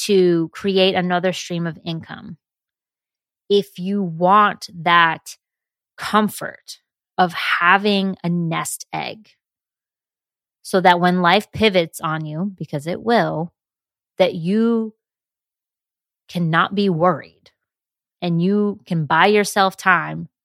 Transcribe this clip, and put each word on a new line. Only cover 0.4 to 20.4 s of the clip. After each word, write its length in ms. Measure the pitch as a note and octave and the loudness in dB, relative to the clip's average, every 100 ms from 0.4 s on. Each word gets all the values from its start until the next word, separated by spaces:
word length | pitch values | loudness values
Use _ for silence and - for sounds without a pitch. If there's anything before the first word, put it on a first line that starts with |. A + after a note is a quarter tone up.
| D#3+ | -2
create 460 | - G3+ F#3+ F#3 F#3 | -6 -2 2 2 2
another 360 | F3+ F3 F#3 | -2 -2 -2
stream 360 | F3 - E3+ E3+ | -4 -6 -6 -6
of 100 | D#3 E3+ | -8 -10
income, 520 | E3 - - - E3 _ _ _ _ _ _ _ _ _ _ - | -12 -12 -18 -18 -20 _ _ _ _ _ _ _ _ _ _ 0
if 280 | G3+ F#3+ - | 0 0 -8
you 240 | F#3 G3+ | -6 -4
want 680 | F3+ D#3+ F3+ G#3 G#3 F3+ - | -4 0 2 4 4 -2 -12
that 640 | F3 E3 E3+ E3 D#3+ - - _ _ _ _ _ - | -6 2 4 4 0 -12 -20 _ _ _ _ _ -16
comfort 840 | - G#3+ G#3+ - - - - - _ _ _ - | -2 0 0 -4 -14 -16 -20 -20 _ _ _ -2
of 160 | F#3 | 0
having 800 | E3+ - - F3 G3 G#3 G3+ F#3+ F#3 | -2 -4 0 4 4 2 0 -2 -4
a 60 | F3 | -4
nest 560 | F3 E3 D#3+ E3 - - | -2 -2 -4 -6 -10 -12
egg, 380 | D#3+ C#3 A3 G#3 _ _ _ _ _ _ _ _ _ _ _ _ _ | -10 -10 -12 _ _ _ _ _ _ _ _ _ _ _ _ _ _
so 180 | - G3 | -4 2
that 220 | F3+ F3 | 4 4
when 200 | F3+ F#3 | 4 2
life 300 | F3 G3 - | 4 2 0
pivots 480 | - G#3+ F#3 E3 - | 0 0 2 -2 -4
on 260 | D#3+ D#3 D#3 | -6 -6 -6
you, 280 | D#3 G3+ F#3 | -8 -8 -10
because 320 | D#3 D3+ D3+ | -8 -8 -6
it 140 | F#3 | -6
will, 500 | A3 A#3 D#3+ D#3 E3+ _ _ _ _ _ _ - | 0 0 0 -4 -8 _ _ _ _ _ _ -2
that 180 | F#3 F3+ | 0 0
you 580 | E3 G#3+ A3+ A3+ A3 - _ _ _ _ _ _ _ _ _ _ _ _ - | -2 0 2 0 -4 -10 _ _ _ _ _ _ _ _ _ _ _ _ -10
cannot 440 | F3 E3 E3 - | -4 0 0 0
be 140 | G3 G3+ | 0 0
worried 640 | D#3+ F3+ D3 E2 _ _ _ _ _ _ _ _ - | 2 2 0 -6 _ _ _ _ _ _ _ _ -8
and 200 | F3 E3+ | -2 0
you 380 | F3+ G#3 G#3 G3+ - | 2 0 0 -4 -6
can 200 | E3+ C#3+ | -4 0
buy 200 | D#3+ F#3+ | 4 4
yourself 500 | G#3 G3 G#3+ G3 - | 4 0 0 0 0
time 540 | G3 F3 D3+ D#3+ E3+ _ | 0 0 0 -10 -12 _